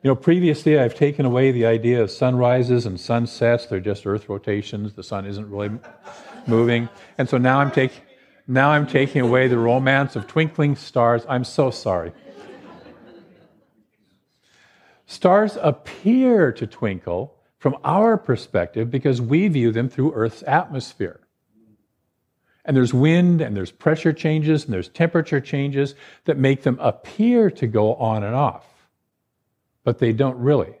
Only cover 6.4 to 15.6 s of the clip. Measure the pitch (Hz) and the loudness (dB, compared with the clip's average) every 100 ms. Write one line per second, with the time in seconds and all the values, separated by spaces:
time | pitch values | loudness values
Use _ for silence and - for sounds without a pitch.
6.4 | - 113 120 120 117 - - - 131 127 | 0 2 2 0 -4 -12 -18 -6 -2 2
7.4 | 127 135 139 139 131 - _ _ _ _ | 2 2 2 0 -2 -4 _ _ _ _
8.4 | - 131 139 151 - 139 139 143 123 127 | -2 2 4 2 2 0 0 0 2 2
9.4 | 131 120 117 127 135 135 139 113 - 160 | 2 2 2 2 2 0 0 -6 -6 -2
10.4 | 160 165 147 139 - 131 117 117 120 127 | -2 0 -2 -2 -4 0 2 0 -2 -4
11.4 | 123 - 135 - - 90 82 - - - | -4 -2 -2 -2 -4 -4 -4 -14 -20 -20
12.4 | - - - - - - - - _ _ | -20 -20 -20 -20 -20 -20 -20 -20 _ _
13.4 | _ _ _ _ _ _ _ _ _ _ | _ _ _ _ _ _ _ _ _ _
14.4 | _ _ _ _ _ _ _ - 180 196 | _ _ _ _ _ _ _ 0 4 4
15.4 | 214 - | 2 0